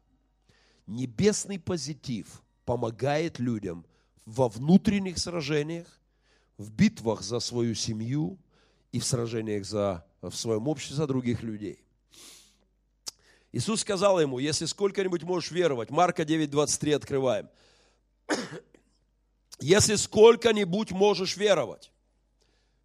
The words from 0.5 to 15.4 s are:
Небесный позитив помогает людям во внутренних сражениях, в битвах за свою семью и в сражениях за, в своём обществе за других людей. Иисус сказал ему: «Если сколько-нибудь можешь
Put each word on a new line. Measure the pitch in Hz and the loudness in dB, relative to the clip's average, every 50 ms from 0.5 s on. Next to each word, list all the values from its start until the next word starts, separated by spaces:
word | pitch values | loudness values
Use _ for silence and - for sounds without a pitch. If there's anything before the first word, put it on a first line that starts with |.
| _ _ _ _ _ _ _ | _ _ _ _ _ _ _
Небесный | - 104 120 127 120 110 - 190 208 202 - - 185 202 180 | -12 -8 -8 -8 -6 -2 2 2 2 2 2 -4 -6 -8 -8
позитив | - - 185 160 127 143 156 - - - 120 98 76 - - - _ _ _ _ _ | -6 -6 -6 -4 -6 -8 -10 -10 -8 -8 -8 -8 -8 -12 -18 -20 _ _ _ _ _
помогает | - 120 123 120 113 113 101 - 139 143 156 170 160 - - | -4 -4 -2 -2 -4 -4 -4 -2 -2 0 0 -2 -4 -4 -4
людям | 120 123 117 107 101 92 82 85 82 _ _ _ _ _ _ _ _ | -2 -2 -2 -2 -4 -6 -8 -10 -12 _ _ _ _ _ _ _ _
во | 113 110 127 131 117 | -8 0 0 0 0
внутренних | 98 113 135 156 180 196 - 220 202 202 190 185 165 - | 0 -2 4 6 8 8 8 4 2 0 -2 -4 -6 -6
сражениях, | - 180 170 170 143 139 156 147 147 156 170 170 175 - _ _ _ _ _ _ _ _ _ _ _ _ _ - | -6 -4 -6 -6 -4 -2 -2 -2 -2 -4 -6 -10 -12 -16 _ _ _ _ _ _ _ _ _ _ _ _ _ -20
в | 104 107 | -18 -14
битвах | 107 - 196 220 - - 107 113 104 90 90 | 0 2 2 2 2 0 -2 -4 -4 -4 -4
за | 98 120 117 | -6 -6 -6
свою | - - 120 120 120 117 107 | -6 -4 -2 -2 -2 -2 -2
семью | - - 120 110 107 113 117 135 151 160 180 190 - _ _ _ _ _ _ _ _ _ _ - | -4 -4 -6 -6 -6 -6 -4 -2 -2 -4 -4 -6 -12 _ _ _ _ _ _ _ _ _ _ -6
и | 117 | -4
в | 113 | -2
сражениях | - 135 120 117 113 117 113 110 107 104 101 98 | -2 -2 -2 -2 -4 -4 -4 -4 -4 -4 -4 -6
за, | 90 107 104 101 101 92 85 - _ _ _ | -4 -2 -2 0 0 -2 -4 -8 _ _ _
в | - 90 - | -14 -12 -10
своём | - - 117 110 107 113 147 | -8 -4 -2 -2 -2 -2 -2
обществе | 156 139 - - 135 | -4 -4 -8 -8 -4
за | 147 160 | -4 -2
других | 135 135 131 120 120 117 117 113 | -2 -2 -2 -2 -2 -4 -4 -6
людей. | 117 110 104 104 90 - - _ _ _ _ _ _ - - - - - - - _ _ _ _ _ _ _ _ _ _ _ _ - - _ _ _ _ _ _ _ - | -8 -10 -8 -10 -12 -12 -14 _ _ _ _ _ _ -20 -20 -20 -20 -20 -20 -20 _ _ _ _ _ _ _ _ _ _ _ _ -18 -18 _ _ _ _ _ _ _ -6
Иисус | 123 - - 220 - | -4 -2 -2 -2 -2
сказал | - - 202 175 202 202 190 175 | -2 -2 -2 2 4 4 4 4
ему: | 156 139 127 123 | 2 2 0 -2
«Если | 139 151 151 - 165 | -2 -2 -2 -2 -4
сколько-нибудь | 151 - - 202 196 196 196 190 180 175 175 165 | -6 -4 -2 -2 -2 0 -2 -2 -2 -2 -4 -4
можешь | 175 185 175 | -4 -4 -4